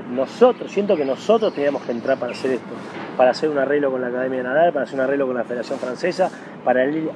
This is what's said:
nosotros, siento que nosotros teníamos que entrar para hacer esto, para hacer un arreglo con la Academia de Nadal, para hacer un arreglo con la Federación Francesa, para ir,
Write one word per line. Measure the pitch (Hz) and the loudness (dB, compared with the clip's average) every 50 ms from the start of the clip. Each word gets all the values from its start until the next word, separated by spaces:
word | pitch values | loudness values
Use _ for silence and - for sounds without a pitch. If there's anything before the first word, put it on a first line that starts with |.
| - 123 | -2 -4
nosotros, | 123 131 131 - - - 233 254 226 - 151 - | -4 -4 -4 -4 4 4 4 4 4 2 -6 -4
siento | - 190 208 202 190 | -2 -2 2 2 2
que | 151 139 | 2 2
nosotros | 135 127 120 - - 226 226 214 180 - | 0 -2 -2 2 2 2 4 2 0 0
teníamos | 147 143 143 139 127 | 0 0 0 0 -2
que | - 131 | -4 -4
entrar | 120 117 110 131 135 - | -6 -4 -2 -2 -2 -2
para | 123 120 | -2 -6
hacer | 107 - - 131 | -6 -4 -2 -2
esto, | 127 110 - - 117 104 - - - - - - - | -2 -2 -4 -8 -12 -12 -12 -12 -12 -12 -12 -6 2
para | - 127 127 | 4 4 4
hacer | 117 - 156 156 | 4 2 0 0
un | 147 139 | 0 0
arreglo | 135 135 143 147 143 135 | 0 2 2 2 2 0
con | 131 127 | 0 -2
la | 127 123 | -2 -2
Academia | 123 127 131 131 131 127 | -2 -2 -2 -2 -2 -2
de | 123 | -2
Nadal, | 123 135 156 170 175 | 0 4 4 4 4
para | 151 139 120 | 4 2 -2
hacer | - 139 | -2 -2
un | 135 131 | 0 0
arreglo | 131 143 139 135 | 2 2 2 0
con | 127 123 | 0 0
la | 120 107 | -2 -2
Federación | 110 123 123 110 - 139 127 | -4 -4 -6 -4 -4 -6 -4
Francesa, | 127 127 120 - 170 180 175 185 185 160 - - - - - - - | -4 -6 -4 -2 -2 -2 0 0 0 0 -2 -6 -14 -16 -16 -2 0
para | 131 123 127 131 | 2 4 4 4
ir, | 143 156 160 160 156 - | 2 2 0 -2 -4 -4